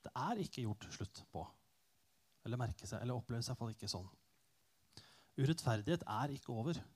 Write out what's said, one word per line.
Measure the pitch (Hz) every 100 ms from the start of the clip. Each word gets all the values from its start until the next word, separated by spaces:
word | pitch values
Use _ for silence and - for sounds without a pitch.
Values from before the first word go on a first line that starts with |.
| -
Det | -
er | 156 226
ikke | 175 -
gjort | 113 101 -
slutt | - 107 - -
på. | 80 80 - _ _ _ _ _ _ _ _ 117
Eller | 120
merke | 120 - 95
seg, | 110
eller | 123 123
oppleves | 120 117 117
i |
hvert | 127
fall | 117
ikke | 110 110
sånn. | 90 92 - _ _ _ _ _ _ _ - - - - -
Urettferdighet | 135 165 - 110 107 170 -
er | 107 143 139
ikke | -
over. | 113 127 151 -